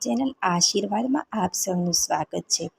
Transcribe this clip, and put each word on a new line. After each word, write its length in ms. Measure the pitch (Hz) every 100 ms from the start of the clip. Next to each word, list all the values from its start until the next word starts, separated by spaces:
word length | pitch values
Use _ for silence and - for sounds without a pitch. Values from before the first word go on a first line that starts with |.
ચેનલ 340 | 240 233 269 262
આશીર્વાદમાં 840 | 190 175 175 202 202 208 254 277 -
આપ 200 | 220 180
સૌનું 400 | - - 180 175
સ્વાગત 460 | 165 - 160 156 170
છે. 300 | - - 165